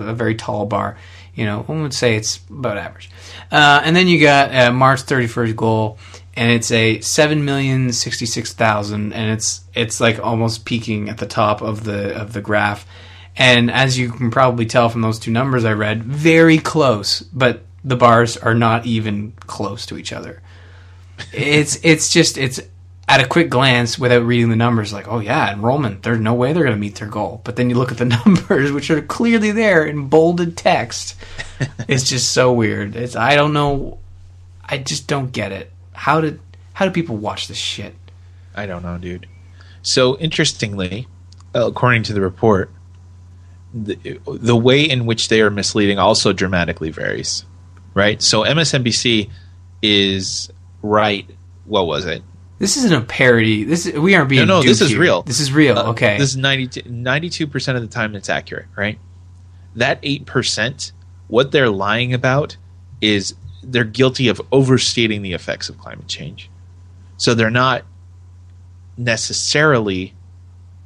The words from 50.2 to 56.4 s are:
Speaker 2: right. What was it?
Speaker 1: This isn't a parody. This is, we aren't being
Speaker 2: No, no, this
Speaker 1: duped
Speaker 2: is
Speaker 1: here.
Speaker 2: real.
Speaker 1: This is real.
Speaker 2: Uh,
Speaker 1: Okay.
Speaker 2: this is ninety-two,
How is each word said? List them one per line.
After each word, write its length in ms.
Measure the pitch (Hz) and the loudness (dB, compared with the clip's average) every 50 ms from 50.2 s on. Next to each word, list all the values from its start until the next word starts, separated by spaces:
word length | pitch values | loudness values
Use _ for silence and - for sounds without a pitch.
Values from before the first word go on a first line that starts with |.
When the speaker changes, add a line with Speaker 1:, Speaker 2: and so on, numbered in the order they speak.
| 92 - - - - - - - - - - - | -4 -6 -8 -8 -10 -12 -14 -20 -20 -20 -16 -10
Speaker 2:
right. 480 | - 104 104 107 107 107 104 98 90 - - - - - - - - | -4 0 2 2 2 2 0 -2 -6 -10 -20 -20 -20 -20 -20 -20 -10
What 200 | - 107 98 92 82 | -4 -2 0 0 0
was 180 | 76 76 90 | -2 -4 -4
it? 160 | 85 82 - - - - - - - - - | -6 -8 -8 -10 -16 -20 -20 -20 -20 -8 -6
Speaker 1:
This 180 | - 208 - 285 | -4 -2 -2 0
isn't 160 | 254 214 165 | 2 2 2
a 80 | 127 - | 2 0
parody. 580 | - - - 135 127 120 113 110 110 107 104 104 | -2 -2 2 4 4 6 4 4 2 0 0 0
This 200 | 113 165 175 - | -2 -2 -2 -2
is, 140 | 180 - 147 | -4 -2 0
we 160 | 156 190 196 | 2 4 4
aren't 140 | 175 143 131 | 4 4 4
being 180 | 139 131 - - | 4 4 4 4
Speaker 2:
No, 120 | 190 175 | 4 4
no, 40 | 143 | 4
this 160 | - - - | 4 4 4
Speaker 1:
duped 60 | 202 147 | 4 2
Speaker 2:
is 40 | |
Speaker 1:
here. 80 | - 123 | 2 2
Speaker 2:
real. 200 | 170 175 101 87 - | 2 2 2 0 -2
Speaker 1:
This 160 | - 117 147 | -4 -4 -4
is 120 | 147 131 135 | -2 0 4
real. 240 | 151 151 135 113 117 | 4 6 6 4 4
Speaker 2:
Uh, 140 | 120 113 | 0 0
Speaker 1:
Okay. 260 | 113 - 127 107 101 110 | 0 0 2 2 2 2
Speaker 2:
this 120 | 143 135 | 0 -2
is 60 | 131 | -2
ninety-two, 460 | 135 | -2